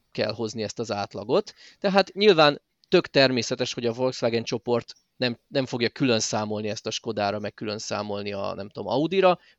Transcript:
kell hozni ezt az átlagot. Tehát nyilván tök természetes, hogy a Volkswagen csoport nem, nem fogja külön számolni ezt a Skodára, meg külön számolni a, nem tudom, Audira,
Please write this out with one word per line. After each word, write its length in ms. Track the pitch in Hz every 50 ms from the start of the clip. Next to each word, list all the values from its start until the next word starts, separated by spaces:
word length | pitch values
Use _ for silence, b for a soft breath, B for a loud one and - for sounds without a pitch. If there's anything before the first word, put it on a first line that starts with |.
| _ _
kell 220 | - 127 107 107 110
hozni 300 | 113 113 107 - 113 107
ezt 160 | 101 - -
az 120 | 113 113
átlagot. 600 | 104 101 101 - - 98 101 113 147 202 - - b b b b b b
Tehát 340 | - 196 185 196 190 - -
nyilván 480 | 185 208 214 180 156 151 147 143 - - _ _ _ _ _
tök 180 | - 175 -
természetes, 680 | - - 143 135 131 131 120 110 - 127 120 123 - -
hogy 120 | 131 117
a 80 | 117 113
Volkswagen 500 | 123 127 127 123 - 127 120 113 117 113
csoport 500 | - 131 120 - 120 120 117 - - - _ _ _ _
nem, 240 | - 127 123 117 - _
nem 180 | _ - 139 131
fogja 240 | - 135 120 120 113
külön 300 | - - 143 127 117 110
számolni 500 | - - - 107 107 104 107 104 107 104
ezt 180 | 98 - -
a 40 | 110
Skodára, 480 | - - - 120 107 104 101 101 101 104
meg 140 | 104 104 -
külön 240 | - 113 107 104
számolni 560 | 110 - - 107 101 104 104 101 104 104 101 101
a, 200 | 98 98 98 92
nem 140 | 95 98 107
tudom, 180 | - 110 104
Audira, 520 | 92 113 139 156 160 190 190 185 180 175 b b b b